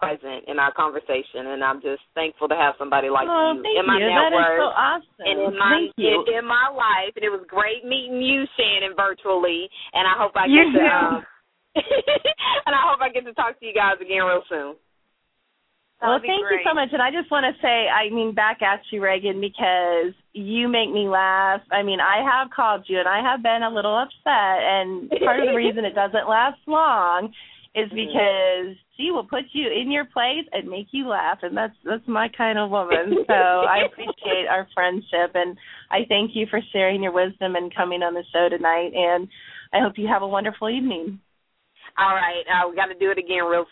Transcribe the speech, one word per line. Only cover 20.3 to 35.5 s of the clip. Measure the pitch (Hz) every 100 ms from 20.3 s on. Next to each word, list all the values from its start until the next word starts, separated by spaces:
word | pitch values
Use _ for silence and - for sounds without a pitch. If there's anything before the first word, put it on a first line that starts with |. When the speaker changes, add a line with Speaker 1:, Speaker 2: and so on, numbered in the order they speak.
Speaker 2:
you | 208 196 226 240
make | 240 214
me | 202 202
laugh. | 190 190 190 196 196 -
I | 202 202
mean, | 190
I | 165 208 269
have | 254 262
called | 269 233 202 190
you, | 185
and | 180
I | 202
have | 254 254 233
been | 233
a | 226
little | 226 202
upset, | 214 269 - - 254 196 190 -
and | 196 185 185 175 -
part | - 247
of | 254
the |
Speaker 1:
<laughs> | 240
Speaker 2:
reason | 233 220 208
it |
doesn't | 202 196 214 185
last | 220 254 - -
long | 311 311 233 175 175 214 - - - - -
is | 214
Speaker 1:
Mm-hmm. | 220 220
Speaker 2:
because | 233 202 190 185 185 180 185 _ -
she | 302
will | 330 202
put | 269 285
you | 285 269
in | 196 254
your | 294 262
place | - 247 294 320
and | 196 185
make | 185 208
you | 277 254
laugh, | 202 165 190
and | 180 196
that's, | 220 - -
that's | 220 240
my | 220 226 -
kind | 226 214
of | 208
woman. | 202 180 170 180 202 -
So |
Speaker 1:
<laughs> |
Speaker 2:
I | 208 185 180 180 196 -
appreciate | - 220 - 202 185 180
our | 185 190
friendship, | - 180 185 - 170 175 180
and | 180